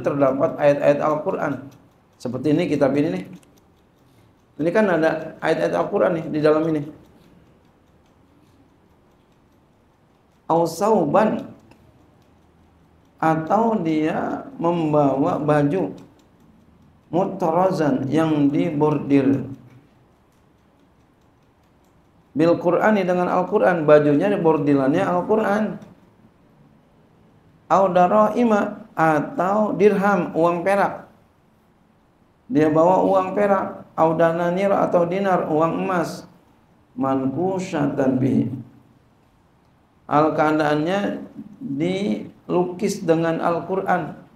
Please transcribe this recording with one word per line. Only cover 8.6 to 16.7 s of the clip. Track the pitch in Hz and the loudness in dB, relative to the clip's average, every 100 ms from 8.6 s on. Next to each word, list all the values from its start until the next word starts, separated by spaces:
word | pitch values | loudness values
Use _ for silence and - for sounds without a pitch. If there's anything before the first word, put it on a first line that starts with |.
| _ _ _ _ _ _ _ _ _ _ _ _ _ _ _ _ _ _ - | _ _ _ _ _ _ _ _ _ _ _ _ _ _ _ _ _ _ -2
Au | 165 165 | 0 0
sauban, | - 208 214 147 175 214 - - - - _ _ _ _ _ _ _ _ _ _ _ _ _ _ _ | -2 0 2 2 2 2 0 -8 -18 -20 _ _ _ _ _ _ _ _ _ _ _ _ _ _ _
atau | 160 160 160 208 226 220 | -2 0 0 0 0 -2
dia | 160 156 156 202 - - - - | -2 -2 -2 -4 -6 -8 -10 -6
membawa | 165 175 156 151 139 131 160 180 | -2 0 0 2 2 2 0 -2
baju | 147 151 143 185 151 - - _ _ _ _ _ _ | 0 2 2 0 -4 -8 -20 _ _ _ _ _ _